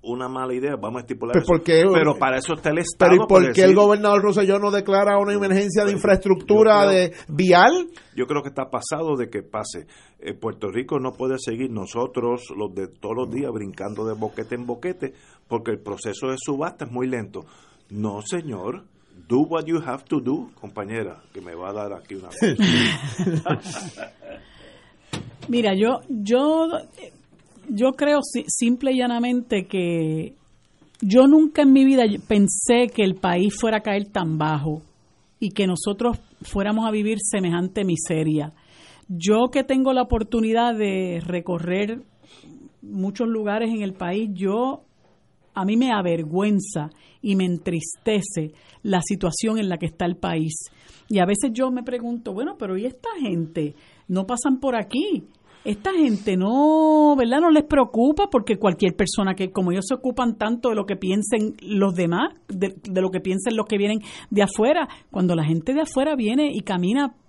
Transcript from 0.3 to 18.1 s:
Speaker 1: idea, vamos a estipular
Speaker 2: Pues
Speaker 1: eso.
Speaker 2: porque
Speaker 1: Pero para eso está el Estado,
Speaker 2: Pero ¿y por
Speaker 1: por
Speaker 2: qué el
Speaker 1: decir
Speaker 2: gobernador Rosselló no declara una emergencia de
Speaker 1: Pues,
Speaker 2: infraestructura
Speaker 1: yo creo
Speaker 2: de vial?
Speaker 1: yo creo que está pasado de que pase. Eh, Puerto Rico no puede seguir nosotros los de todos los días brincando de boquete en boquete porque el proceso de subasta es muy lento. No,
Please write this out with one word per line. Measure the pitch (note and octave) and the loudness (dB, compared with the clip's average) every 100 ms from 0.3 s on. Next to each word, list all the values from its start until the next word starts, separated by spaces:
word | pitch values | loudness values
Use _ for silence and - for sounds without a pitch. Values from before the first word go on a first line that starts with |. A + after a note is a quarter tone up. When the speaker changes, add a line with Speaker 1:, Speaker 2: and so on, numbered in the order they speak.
| C3 B2+ | -6 -4
Speaker 1:
idea, | B2+ C#3 C3 | -4 -4 -6
vamos | G#2+ B2 | -8 -10
a | |
estipular | A#2+ A2+ A#2 | -10 -8 0
Speaker 2:
Pues | C3+ E3 | 0 2
Speaker 1:
eso. | |
Speaker 2:
porque | E3 E3+ D#3+ F#3+ | 0 4 4 6
Speaker 1:
Pero | F3 D3+ C#3 | 6 4 2
para | C3 B2+ | 0 0
eso | - | -2
está | D#3 D#3+ | -4 -2
el | D#3 | -2
Estado, | E3 - F3+ | -4 4 8
Speaker 2:
Pero | F#3 | 8
¿y | A3 | 8
por | F#3+ C3+ | 6 6
Speaker 1:
por | |
Speaker 2:
qué | A#2+ | 6
el | F#3 | 8
Speaker 1:
decir | F#3+ | 8
Speaker 2:
gobernador | G#3 G#3 G#3 G3+ | 6 6 4 4
Rosselló | G#3 G3+ G3 G3+ | 4 2 2 2
no | G#3 | 2
declara | G3+ G3 G3 G3+ G3+ | 0 2 2 4 2
una | G3+ | 2
emergencia | G3+ G3 F#3+ G3+ G#3+ | 0 2 2 2 2
de | G#3 | 0
Speaker 1:
Pues, | G3 | 0
Speaker 2:
infraestructura | G#3 F#3+ G3 F#3 - G#3+ A3 G#3 | 2 2 4 0 4 6 8 8
Speaker 1:
yo | G3+ | 6
creo | F#3+ | 4
Speaker 2:
de | F3+ - - | 2 -4 -8
vial? | D3 - F3 A3 F4+ E4+ - _ - | 0 6 8 8 6 -4 -12 _ -6
Speaker 1:
yo | B2+ | -2
creo | D3 | -2
que | C#3 | -4
está | C3+ C3 | -8 -6
pasado | A#2+ - D#3 D#3+ C#3 | -6 -6 -4 -2 -2
de | A#2 | -4
que | G#2 | -6
pase. | F#2+ G#2+ G#2+ F2+ D#2 - _ _ | -8 -10 -8 -12 -16 -20 _ _
Eh, | - - | -12 -8
Puerto | A2 - G2+ | -8 -6 -6
Rico | G2+ B2+ D3 | -6 -4 -4
no | C3 | -6
puede | B2+ C3 C3 | -6 -4 -4
seguir | B2 A2+ C3 | -6 -6 -6
nosotros | G#2+ F#2 A#2 B2 B2 A#2+ A#2+ - G2 | -6 -8 -6 -4 -4 -4 -4 -8 -8
los | G#2 F#2 | -8 -8
de | F#2 | -10
todos | _ G#2 A2+ | _ -8 -6
los | B2 | -6
días | A#2+ C#3 | -6 -6
brincando | A2 G2+ F#2 G2 G#2+ A2 | -8 -10 -10 -10 -8 -8
de | |
boquete | G#2+ A2 - A2+ | -6 -8 -8 -10
en | A#2+ B2 | -10 -8
boquete | A#2+ F3+ F3+ C3 - _ _ _ | -8 -8 -8 -10 -12 _ _ _
porque | A#2 A2+ | -6 -6
el | G#2+ | -8
proceso | - G2 A2 G2 C3 | -8 -10 -8 -6 -6
de | C3 | -6
subasta | - C#3 E3 - B2+ | -6 -6 -6 -8 -10
es | |
muy | B2 C3 | -6 -4
lento. | B2 G2 G2 D#2 _ _ _ _ | -6 -8 -14 -18 _ _ _ _
No, | G#2 G#2+ | -6 -6